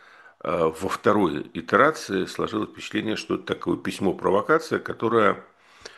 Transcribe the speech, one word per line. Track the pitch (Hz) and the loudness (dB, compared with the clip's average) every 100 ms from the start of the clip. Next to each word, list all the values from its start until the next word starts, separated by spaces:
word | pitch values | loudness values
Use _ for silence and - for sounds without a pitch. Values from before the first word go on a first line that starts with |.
| - - - - | -20 -20 -20 -10
э, | - 87 80 | -4 0 0
во | 78 95 | 0 -4
второй | - 113 104 90 71 - | 0 2 4 4 0 -6
итерации | - 82 104 143 156 - 98 87 | -10 2 4 4 2 -2 -2 -2
сложилось | - 82 107 104 | -4 -4 -2 -6
впечатление, | - - 107 104 101 | -8 -8 -4 -4 -4
что | - 95 | -4 -4
это | - | -4
такое | 95 - 85 | -4 -2 -4
письмо-провокация, | - - 98 82 90 95 104 160 - 101 | -4 -2 -2 0 2 2 2 0 0 -4
которое, | - 90 113 113 104 90 - _ _ _ - | -4 -4 0 4 4 2 -6 _ _ _ -20